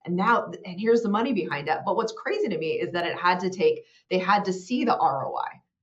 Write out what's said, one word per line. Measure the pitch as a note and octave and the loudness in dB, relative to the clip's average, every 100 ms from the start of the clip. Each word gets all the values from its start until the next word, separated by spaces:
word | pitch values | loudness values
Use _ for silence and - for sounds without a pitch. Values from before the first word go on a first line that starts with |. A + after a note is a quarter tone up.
| - | -4
And | F3+ | 0
now, | G#3+ A#3+ F3 - F#3 | 2 2 0 -8 -10
and | F3 | -2
here's | A3 A#3 | 4 4
the | G#3 | 4
money | G#3 C4+ | 0 0
behind | G3+ D3+ C#3+ D3 | 0 -2 -4 -2
it. | - G3+ | -2 0
But | G3+ | 0
what's | A3 | -2
crazy | - C4 G#4 B3+ | -4 -4 -2 0
to | F3 | -2
me | D#3+ | -2
is | D#3 E3+ | -2 -2
that | E3+ E3+ | -2 -2
it | - | 0
had | F3 F#3 | 0 2
to | F#3+ | 0
take, | F#3 D#3 D#3 - _ _ | 2 2 2 -4 _ _
they | F#3 | 0
had | F#3 G#3 F#3+ | 2 2 2
to | |
see | F3+ - B3+ A#3 | -4 -4 -2 0
the | - | 2
R | - C#3 - | 2 0 -4
O | - | -6
I, | - - _ _ | -8 -10 _ _